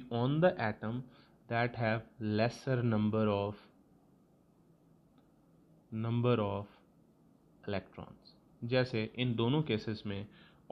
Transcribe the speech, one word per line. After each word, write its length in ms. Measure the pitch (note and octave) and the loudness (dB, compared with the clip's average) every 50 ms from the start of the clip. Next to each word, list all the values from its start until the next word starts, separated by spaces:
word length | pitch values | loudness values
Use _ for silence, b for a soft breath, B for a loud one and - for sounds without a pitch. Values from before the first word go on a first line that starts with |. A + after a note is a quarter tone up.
| - - A#2+ | -2 -2 -2
on 260 | A#2 A#2+ C3+ C#3+ D#3+ | 0 0 2 2 2
the 120 | E3+ F#3 - - | 2 2 2 0
atom 400 | A#2 G#2+ G#2 - - G#2+ A#2 B2+ B2+ B B B B B B B _ - | -2 -4 -4 -4 -6 -6 -6 -6 -8 B B B B B B B _ -4
that 260 | A#2+ A#2 A#2+ A#2+ - A#2+ | -2 0 0 0 -2 0
have 240 | A#2+ A2 A2 A#2 A2+ - - - A2 G#2+ G#2+ G#2+ | 0 0 0 0 -2 -8 -12 -6 -4 -2 2 2
lesser 400 | A2 B2+ - - - C3+ C3 A#2+ A#2+ | 2 0 0 -4 -4 -2 0 2 2
number 400 | A#2+ A2 G#2+ G#2 G#2+ G#2 A2 A2 G#2+ | 2 2 4 2 2 2 2 2 2
of, 260 | G2+ G2+ G2+ G#2 G#2 - - - - - - _ - _ _ _ _ _ _ _ _ _ _ _ _ _ _ - - _ _ _ - _ _ _ _ - - _ _ _ _ _ _ _ _ - - - _ _ A2+ | 2 2 0 -2 -6 -8 -14 -20 -20 -20 -20 _ -20 _ _ _ _ _ _ _ _ _ _ _ _ _ _ -20 -20 _ _ _ -20 _ _ _ _ -20 -20 _ _ _ _ _ _ _ _ -20 -20 -20 _ _ -6
number 400 | A2 A2+ A#2 A#2 A#2+ A#2+ B2 A#2+ A2+ | -4 -2 0 2 4 4 4 4 4
of 280 | G#2 G2+ G2+ G2+ G#2 - - - - _ _ - - _ _ _ _ _ _ _ _ _ - - - G#2 | 4 2 0 -2 -4 -8 -12 -20 -20 _ _ -20 -20 _ _ _ _ _ _ _ _ _ -20 -14 -8 -6
electrons। 680 | G2+ F#2+ - - - - - - - - - - - - _ _ - - A#2+ | -6 -6 -6 -8 -12 -16 -16 -16 -18 -20 -20 -20 -20 -20 _ _ -14 -12 -6
जैसे 500 | A#2 B2+ B2+ B2+ B2+ - A2 A2 A2 - A#2+ | 0 2 2 2 2 0 -2 -2 -4 -4 -2
इन 180 | B2+ B2 A#2 | -2 0 0
दोनों 280 | A2 A#2 A#2+ C#3 D#3 D#3 | 2 2 2 2 2 2
केसेस 400 | - A2 G#2+ - A#2 G#2+ G#2 - | 0 -2 -2 -2 -4 -6 -6 -6
में 220 | G#2+ G2+ G2 F#2+ B B B B B B B B - | -8 -8 -8 -8 B B B B B B B B -2